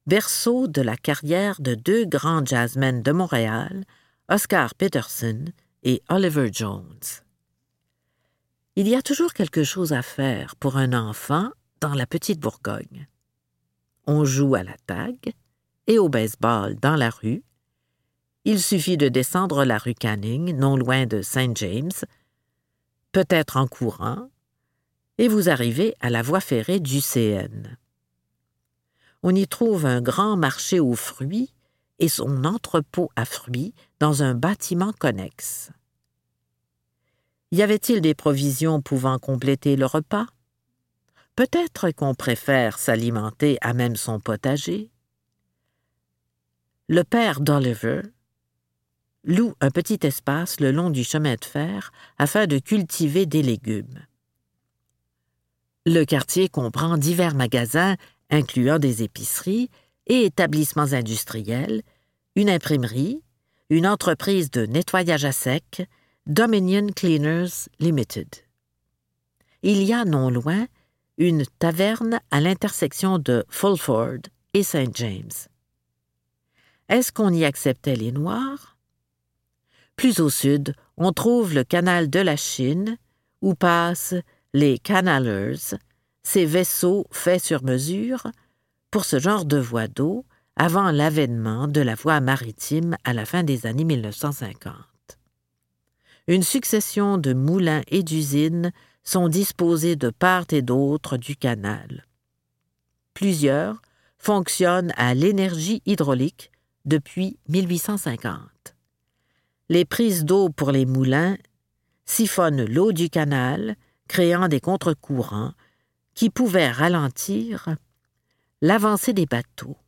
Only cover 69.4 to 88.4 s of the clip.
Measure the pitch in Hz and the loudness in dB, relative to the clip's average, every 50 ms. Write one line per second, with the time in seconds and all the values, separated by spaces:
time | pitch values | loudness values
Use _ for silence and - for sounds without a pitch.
69.4 | _ _ _ _ - 190 208 196 196 196 226 240 233 190 156 143 131 127 123 123 | _ _ _ _ 0 2 2 4 4 2 2 2 2 2 2 2 2 2 0 0
70.4 | 117 147 170 196 226 254 _ _ _ _ _ _ _ _ _ - 160 175 165 156 | 0 0 0 -2 -2 -4 _ _ _ _ _ _ _ _ _ 0 2 2 4 2
71.4 | 139 - _ _ - 165 165 165 190 202 220 226 233 226 233 233 - _ - 143 | 0 -2 _ _ 0 0 2 2 0 0 0 0 -2 -2 -2 -4 -4 _ 0 2
72.4 | 147 175 190 185 - 208 - - - 139 - - - 190 190 175 143 - 123 117 | 2 2 0 0 -2 -4 -2 -2 -4 -4 -2 -2 0 0 0 0 2 2 0 0
73.4 | - - - - - 196 202 165 - - 127 110 117 120 131 127 - - _ _ | 0 -2 -6 -2 0 2 2 0 0 0 0 0 0 -2 -4 -10 -12 -16 _ _
74.4 | _ _ _ 196 202 - - 160 131 127 - - 120 113 98 92 - - - - | _ _ _ 0 0 0 0 -2 -2 -2 -2 -4 -6 -6 -6 -8 -12 -12 -14 -16
75.4 | - _ _ _ _ _ _ _ _ _ _ _ _ _ _ _ _ _ _ _ | -16 _ _ _ _ _ _ _ _ _ _ _ _ _ _ _ _ _ _ _
76.4 | _ _ _ _ _ _ _ _ _ _ 202 240 254 - - - 220 196 175 170 | _ _ _ _ _ _ _ _ _ _ 2 2 2 0 -2 0 2 2 4 4
77.4 | 160 147 139 - - 139 127 - _ 147 135 120 110 113 123 139 147 175 - 226 | 2 2 0 0 0 -2 -2 0 _ -2 -2 -2 -2 -4 -4 -2 -2 -2 -2 -4
78.4 | 254 269 277 285 - - _ _ _ _ _ _ _ _ _ _ _ _ _ _ | -4 -6 -8 -12 -16 -20 _ _ _ _ _ _ _ _ _ _ _ _ _ _
79.4 | _ _ _ _ _ _ _ _ _ _ _ - - 262 226 - 165 147 131 - | _ _ _ _ _ _ _ _ _ _ _ 0 2 2 4 4 2 2 2 2
80.4 | - 135 143 147 143 - 143 - _ _ _ - 165 185 185 - - 226 240 247 | 2 2 2 2 0 -4 -8 -10 _ _ _ -2 0 0 0 2 2 2 4 4
81.4 | 226 185 156 143 127 - - 175 170 180 180 175 170 147 135 175 196 180 151 147 | 2 2 2 0 0 2 2 2 2 2 2 2 2 2 2 2 2 2 0 0
82.4 | - - - - 131 127 147 175 196 214 226 233 _ _ _ _ _ _ _ _ | -2 -6 -4 -2 -2 0 0 0 -2 -4 -6 -8 _ _ _ _ _ _ _ _
83.4 | - 190 185 - - 175 170 170 170 170 175 - - - 185 180 175 _ _ _ | -2 -2 0 2 2 2 4 4 2 0 -2 -4 -6 -6 -6 -6 -6 _ _ _
84.4 | _ _ _ 139 147 143 131 120 - - 208 190 180 185 156 135 131 120 104 98 | _ _ _ 4 4 4 4 2 0 0 2 2 4 4 2 2 2 0 0 -2
85.4 | 98 113 131 151 - - - 202 - _ _ _ _ _ _ _ _ - - 202 | -2 -4 -4 -6 -8 -10 -10 -10 -12 _ _ _ _ _ _ _ _ 0 2 2
86.4 | 180 156 151 180 185 - - - - 180 185 202 - - - - - 180 180 180 | 2 4 2 0 0 0 -2 0 2 2 2 0 -2 -4 -10 -4 0 2 2 2
87.4 | - - 165 143 127 135 127 127 135 151 175 196 214 240 262 247 - 226 233 _ | 0 -2 -2 -2 0 0 -2 0 -2 -4 -4 -4 -4 -4 -6 -6 -8 -10 -14 _